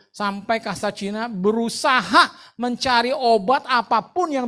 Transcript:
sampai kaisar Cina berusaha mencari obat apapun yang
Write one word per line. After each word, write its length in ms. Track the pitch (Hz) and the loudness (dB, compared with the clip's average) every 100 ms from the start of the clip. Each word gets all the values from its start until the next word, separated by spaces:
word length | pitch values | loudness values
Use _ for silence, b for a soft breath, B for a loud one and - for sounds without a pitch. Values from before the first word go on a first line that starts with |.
| b | b
sampai 480 | - 202 196 202 226 | -6 -6 -4 -4 -4
kaisar 320 | 220 196 208 | -4 -6 -6
Cina 400 | - 196 214 240 | -6 -6 -6 -6
berusaha 1040 | 190 202 226 233 - 294 254 180 311 302 B B B | -2 0 0 -2 -2 2 2 4 4 2 B B B
mencari 560 | 247 240 269 240 240 269 | -6 -2 0 2 2 0
obat 480 | 240 226 190 277 | 2 2 4 0
apapun 680 | 285 247 220 226 214 359 339 | 2 0 2 -2 -2 -2 -2
yang 100 | 269 | -2